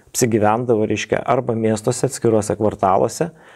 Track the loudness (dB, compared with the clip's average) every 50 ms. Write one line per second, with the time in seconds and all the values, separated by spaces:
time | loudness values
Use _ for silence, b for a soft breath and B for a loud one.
0 | B B -4 -2 0 0 2 2 4 2 2 2 0 0 0 2 2 0 -2 -2
1 | -2 -2 -2 -2 0 0 -2 -2 0 -2 -2 0 0 0 0 0 -2 -2 -2 -2
2 | -2 -4 -2 -2 0 2 2 2 2 0 -2 -2 0 -2 0 0 0 2 2 2
3 | 0 0 -2 -4 -6 -6 B B B B B